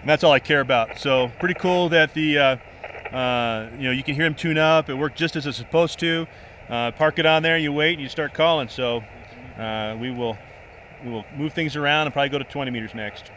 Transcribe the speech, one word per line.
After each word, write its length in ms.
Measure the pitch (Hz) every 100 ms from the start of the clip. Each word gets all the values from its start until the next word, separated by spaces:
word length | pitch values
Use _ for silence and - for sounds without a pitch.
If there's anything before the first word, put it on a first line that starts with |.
And 80 | 123
that's 160 | 151
all 80 | 170
I 60 | 139
care 220 | - 147
about. 380 | 131 123 113 -
So 320 | 143 131 123 -
pretty 160 | 180
cool 340 | 175 185 180 175
that 240 | 165 156
the, 240 | 156 156 147
uh, 180 | 139 127 - - - - -
uh, 540 | 127 127 123 117 113 110 120
you 80 |
know, 60 | 135
you 120 | 127
can 120 | 135
hear 100 | 143
him 100 | 160
tune 240 | 151 170 156
up. 300 | 156 160 151
It 60 |
worked 240 | 131 147 -
just 180 | 160 160
as 100 | 143
it's 120 | 123
supposed 400 | 117 160 170 -
to. 260 | 170 165 160 - - - -
Uh, 220 | 120 120
park 260 | 113 156 151
it 80 | 160
on 160 | 160
there, 160 | 165 165
you 140 | 151
wait, 220 | 143 156
and 80 | 170
you 60 | 135
start 260 | - 147
calling. 340 | - 160 160 123
So, 360 | - 123 120 110 - - - - 104
uh, 380 | 110 110 107 113
we 120 | 123
will, 280 | 123 120 104 - - - - - -
we 60 | 123
will 140 | 113 104 139
move 160 | 151
things 240 | 160 160 143
around 300 | 143 151 151
and 60 |
probably 180 | 139 139
go 80 | 139
to 60 |
twenty 260 | 135 143 135
meters 240 | 120 110
next. 360 | 113 104 101 -